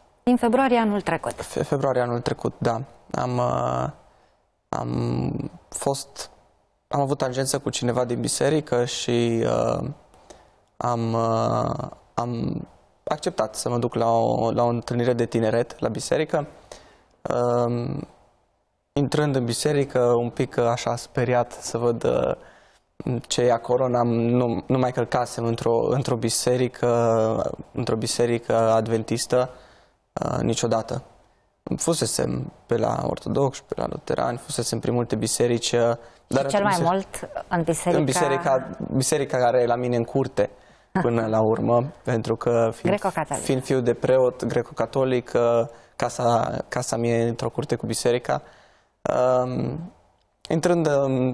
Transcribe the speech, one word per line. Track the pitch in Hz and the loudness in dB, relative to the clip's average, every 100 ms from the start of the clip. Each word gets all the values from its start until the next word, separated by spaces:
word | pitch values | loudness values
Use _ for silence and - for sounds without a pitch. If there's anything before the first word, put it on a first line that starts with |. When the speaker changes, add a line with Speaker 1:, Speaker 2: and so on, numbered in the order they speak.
| _ _ | _ _
Speaker 1:
Din | - 247 | 0 2
februarie | 240 254 269 233 | 2 2 2 2
anul | 220 208 | 2 0
trecut. | - 160 - | -2 -4 -4
Speaker 2:
Fe-, | - - - | -8 -6 -4
februarie | - 143 139 123 | -2 0 0 0
anul | 120 120 | 0 -2
trecut, | 120 - 123 - | -2 -4 -4 -2
da. | 120 113 135 - - | -2 -2 -6 -16 -10
Am, | - 127 123 | -4 -2 0
uh, | 123 123 123 123 131 - - _ _ _ _ _ _ | 0 0 -2 -2 -4 -8 -18 _ _ _ _ _ _
am | - 120 123 120 123 127 - - - - | -8 -4 -2 -2 -2 -2 -4 -8 -12 -14
fost, | - - 139 - - - - _ _ _ _ - | -6 -4 -4 -6 -12 -14 -16 _ _ _ _ -6
am | 143 | -2
avut | 139 139 | 0 0
tangență | 135 123 135 139 | -2 -2 -2 -2
cu | - | -2
cineva | - 120 120 123 | -2 0 0 0
din | 120 | -2
biserică | 113 - 135 156 147 123 120 | -2 0 2 0 0 0 0
și, | - - 120 120 113 120 | -2 0 2 2 2 0
uh, | 117 117 123 123 - - - - - - _ _ - | 0 0 -2 -4 -10 -16 -20 -20 -20 -20 _ _ -6
am, | 123 120 113 | -4 -2 0
uh, | 113 113 113 117 117 - - 131 - _ | 0 0 2 0 0 -2 -4 -8 -12 _
am | - 120 120 - - - - _ _ | -6 -4 -2 -4 -4 -10 -18 _ _
acceptat | - 151 - - 110 - | -6 -4 -2 -2 -2 -2
să | 123 | -2
mă | 120 | 0
duc | 120 | 0
la | 117 113 | 0 2
o, | 117 117 120 113 | 4 2 2 0
la | 113 | 2
o | 120 | 2
întâlnire | 120 - 120 120 | 0 -2 -2 0
de | 120 117 | 0 0
tineret | 117 110 113 123 - | 0 2 2 -2 -2
la | 120 | -4
biserică. | 110 - 135 151 165 147 - - - - - _ _ - 123 120 120 120 | -4 -2 -2 0 -2 -4 -10 -20 -20 -20 -20 _ _ -4 0 2 2 0
Um, | 120 120 - - - _ _ _ _ _ _ _ | -2 -4 -6 -10 -16 _ _ _ _ _ _ _
intrând | - 139 - 151 135 | -2 0 2 2 2
în | 120 | 0
biserică, | 117 151 147 139 127 | 0 0 2 0 2
un | 120 120 120 | 4 4 2
pic, | - 127 - | -2 -4 0
uh, | 120 | 0
așa, | 120 - 120 | 0 -2 -4
speriat | - - 120 123 120 | -6 -4 0 2 0
să | - - 117 | -4 -8 -2
văd, | 120 117 | 0 0
uh, | - 123 123 - - - _ _ _ - - 120 - | 2 2 2 -2 -8 -20 _ _ _ -10 -4 -4 -4
ce | - | 0
e | 123 | 2
acolo, | 117 - 123 131 | 2 2 2 2
n-am, | 120 120 | 2 2
nu, | 117 117 123 123 92 - | 2 2 2 2 0 0
nu | 131 | 2
mai | 127 | 2
călcasem | 123 117 131 123 - 117 | 0 0 0 -2 -2 -2
într-o, | 113 123 117 113 | 0 2 2 2
într-o | 123 131 120 | 0 0 0
biserică, | 117 - - 123 123 - 120 120 117 113 110 110 - - - | 0 0 2 2 0 0 0 2 4 4 2 0 -2 -6 -10
într-o | - 117 113 | -6 -2 -2
biserică | 113 - 120 117 - 113 | -2 0 2 0 0 2
adventistă, | 113 113 113 113 110 117 - 127 127 - - - _ _ _ | 4 4 2 0 0 -4 0 0 0 -4 -20 -20 _ _ _
uh, | - - - | -6 -4 -2
niciodată. | 117 113 120 113 - - - - _ _ _ _ - - | -2 0 0 0 -2 -8 -10 -20 _ _ _ _ -8 -4
Fusesem | - 165 113 - 123 - 131 - - | 0 0 0 0 -2 -2 -6 -10 -4
pe | 113 | 0
la | 113 123 123 | 0 0 -2
ortodoxi, | - - 120 139 - - | -4 -2 0 0 -2 -8
pe | - | -6
la | 60 | -4
luterani, | - - - 123 123 | -6 -4 -2 -2 -4
fusesem | - - 117 117 | -6 -6 -4 -4
prin | 110 | 0
multe | 120 120 110 | 0 0 -2
biserici, | 110 - 120 120 - | -2 0 2 2 0
uh, | 120 117 117 - - - | 2 2 0 -6 -20 -2
dar | 131 139 | -2 0
Speaker 1:
Și | 208 | 0
cel | |
Speaker 2:
într-o | |
Speaker 1:
mai | 202 | 2
Speaker 2:
biserică, | 180 165 190 190 - - | 2 2 0 -4 -10 -10
Speaker 1:
mult | - - | -10 -4
în | 175 | -2
biserica | 160 160 175 175 | 0 0 0 0
Speaker 2:
în | 139 | 2
biserica, | 135 156 139 139 131 - - - 131 | 0 0 0 0 0 -2 -10 -4 -2
biserica | 127 151 139 131 | 2 0 0 2
care | 120 123 | 4 4
e | 120 | 2
la | 120 | 2
mine | 123 120 | 0 0
în | |
curte, | 117 139 127 - 104 - - - _ 190 | 0 0 0 0 -2 -2 -20 -20 _ -2
până | 123 117 113 | 0 2 2
la | 110 | 2
urmă, | 110 113 113 120 135 | 2 2 2 2 2
<laughs> | - | -4
pentru | - 120 110 113 | -2 -2 0 -2
că | - 120 113 | 2 2 2
fiind, | 110 - 202 | 0 0 0
Speaker 1:
Greco-catolic. | 190 170 151 143 | 0 -4 -4 -4
Speaker 2:
fiind | - 131 | -2 -2
fiu | 127 131 | 0 0
de | 120 | 2
preot | 120 127 131 127 123 123 | 0 4 4 4 2 -2
greco-catolic, | 123 113 - 113 139 131 127 - 123 | -2 -2 -4 -2 0 0 0 0 2
uh, | 117 117 117 - - - | 4 4 0 -4 -14 -4
casa, | 120 - 120 117 120 117 - | -4 0 2 2 0 -4 -6
casa | - 127 120 | -6 -4 -2
mea | 117 | 0
e | 117 117 | 2 0
într-o | 117 120 | -2 -4
curte | - 120 120 | -4 -4 -4
cu | 110 | -4
biserica. | 113 123 123 - 135 - - - _ _ _ - 127 127 127 | -2 0 0 0 -4 -4 -20 -20 _ _ _ -2 2 2 2
Um, | 123 127 127 147 175 - _ _ _ _ - | 0 -2 -4 -4 -10 -16 _ _ _ _ -4
intrând | 165 175 175 156 | 0 2 2 4
în, | 143 139 131 127 | 2 2 2 0